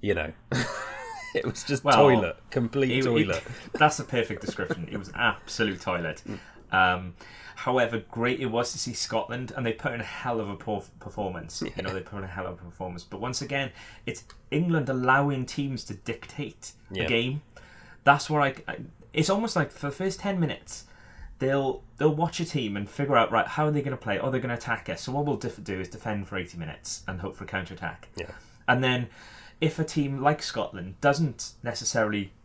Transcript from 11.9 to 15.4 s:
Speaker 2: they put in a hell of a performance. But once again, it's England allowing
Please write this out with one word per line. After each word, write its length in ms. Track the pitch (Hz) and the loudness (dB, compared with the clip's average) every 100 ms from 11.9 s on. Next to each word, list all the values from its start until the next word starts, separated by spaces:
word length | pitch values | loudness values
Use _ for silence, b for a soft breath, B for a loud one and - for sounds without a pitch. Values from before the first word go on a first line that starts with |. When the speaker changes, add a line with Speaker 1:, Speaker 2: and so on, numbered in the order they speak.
Speaker 2:
they 60 | 95 | -6
put 160 | 90 101 | -6 -8
in 60 | |
a 40 | 95 | -8
hell 180 | 92 92 | -6 -8
of 60 | 87 | -8
a 20 | |
performance. 400 | 87 - 92 87 | -14 -10 -8 -8
But 160 | - 90 | -10 -8
once 180 | 120 127 | -4 -4
again, 320 | 127 139 135 B B B | -2 -2 -4 B B B
it's 200 | - - - - - | -10 -10 -12 -20 -4
England 400 | 147 175 160 131 | 0 4 2 2
allowing 560 | 131 127 135 143 135 | 2 6 6 6 2